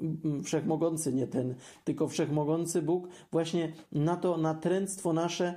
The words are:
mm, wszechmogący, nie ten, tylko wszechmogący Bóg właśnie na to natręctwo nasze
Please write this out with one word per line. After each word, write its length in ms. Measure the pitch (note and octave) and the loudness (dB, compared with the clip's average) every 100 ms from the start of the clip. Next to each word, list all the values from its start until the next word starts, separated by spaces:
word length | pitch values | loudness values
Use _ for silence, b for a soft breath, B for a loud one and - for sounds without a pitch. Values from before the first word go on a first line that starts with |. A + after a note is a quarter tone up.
mm, 420 | D#3+ D#3+ D#3+ C#3+ | -4 -2 -2 -2
wszechmogący, 720 | - D#3+ D3+ D#3 E3 D#3+ C#3+ | 0 -2 2 2 2 0 0
nie 140 | B2+ B2 | 0 0
ten, 280 | C3 B2+ B2+ B B | 0 -2 -4 B B
tylko 240 | - D3+ D#3 | -4 0 0
wszechmogący 760 | D3+ D3+ D3+ D3 D#3+ E3+ F3 | 0 0 2 2 0 0 0
Bóg 260 | D3+ F3+ F3+ B B | 0 0 -2 B B
właśnie 420 | E3 D#3+ F3 D#3+ B B | -2 0 0 -2 B B
na 240 | D3 D#3 F3 | 0 2 2
to 220 | F3+ E3 | 0 2
natręctwo 760 | D#3+ D#3 E3+ F#3+ G3 - F3 | 2 2 2 2 0 -2 0
nasze 420 | E3 E3+ - F3+ | 2 0 0 -2